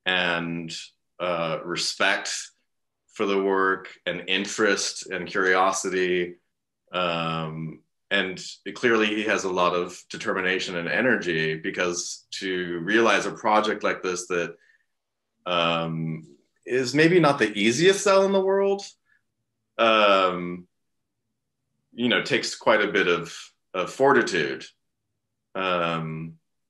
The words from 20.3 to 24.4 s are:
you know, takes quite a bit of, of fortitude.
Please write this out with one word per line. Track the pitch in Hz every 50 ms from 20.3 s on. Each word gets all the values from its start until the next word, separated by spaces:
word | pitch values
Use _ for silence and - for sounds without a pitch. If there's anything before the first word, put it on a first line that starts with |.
| 90 87 87 87 87 90 90 - _ _ _ _ _ _ _ _ _ _ _ _ _ _ _ _ _ _ _ _ _ _ _ _ _
you | - 120 123
know, | 107 92 -
takes | - 131 113 - - -
quite | - - 131 113 107 104
a | 98 -
bit | 98 90 90
of, | 87 85 82 82 - - - - _ _ _ _ -
of | 92 90 85 -
fortitude. | - 135 139 135 120 117 - 98 85